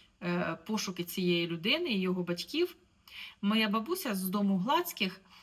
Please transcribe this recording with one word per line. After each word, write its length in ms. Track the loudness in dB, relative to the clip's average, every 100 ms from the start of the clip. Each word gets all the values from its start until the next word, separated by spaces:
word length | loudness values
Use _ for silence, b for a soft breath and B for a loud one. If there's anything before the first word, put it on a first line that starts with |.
| B B
е, 340 | -2 0 0 -4 -2
пошуки 360 | -2 -2 -4
цієї 440 | -4 0 2 2 0
людини 420 | -2 0 0 2
і 120 | 0
його 220 | 0 0
батьків. 520 | -2 -4 -4 -2 -2 -4 _ _ B B B B
Моя 280 | 0 2 2
бабуся 460 | 0 0 -2 -2 -2
з 140 | -2
дому 280 | 2 2 2
Глацьких — 640 | 4 2 0 -2 -4 -4 -18 B